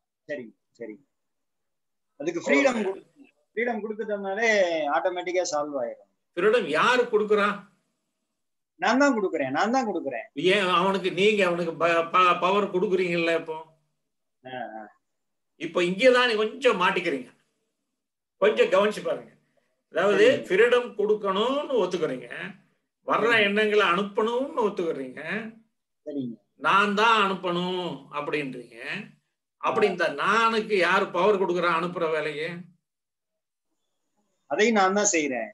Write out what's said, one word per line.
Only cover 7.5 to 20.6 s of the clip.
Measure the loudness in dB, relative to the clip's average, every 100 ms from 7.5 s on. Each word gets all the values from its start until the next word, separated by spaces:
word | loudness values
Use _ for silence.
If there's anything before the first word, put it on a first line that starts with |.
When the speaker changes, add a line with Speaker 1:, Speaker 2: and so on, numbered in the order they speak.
| -4 -12 _ _ _ _ _ _ _ _ _ _ -4
Speaker 1:
நான் | 0 4
தான் | 4 2
கொடுக்குறேன், | -2 -2 -2
நான் | 0 0
தான் | 0 -2
கொடுக்குறேன். | -4 -6 -8 -10
Speaker 2:
ஏன் | -2 0 2 2
அவனுக்கு, | 2 2 0 -2
நீங்க | 2 2 4 2
அவனுக்கு | 0 -4 0
ப-, | 2 2 2
ப-, | 4 4 4
power | 2 0 0
கொடுக்குறீங்கல்ல | 0 0 0 0 0 0 0
இப்போ? | -4 -12 -14 _ _ _ _ _ _ _ -14
Speaker 1:
ஆ, |
ஆ. | -12 -10 -12 -18 _ _ _ _ _ _ -14
Speaker 2:
இப்போ | -6 -2
இங்கேதான் | 0 4 4 6 4
நீ | 0
கொஞ்சம் | -2 2 2 4
மாட்டிக்கிறீங்க. | 0 0 -2 -4 -8 _ _ _ _ _ _ _ _ _ _ 0
கொஞ்சம் | 0 4 2
கவனிச்சு | 4 2 -2
பாருங்க. | -6 -6 -8 _ _ _ _ _ _
அதாவது | -2 2 6 6
Speaker 1:
சரிங்க. | 4 0
Speaker 2:
ஃப்ரீடம் | 2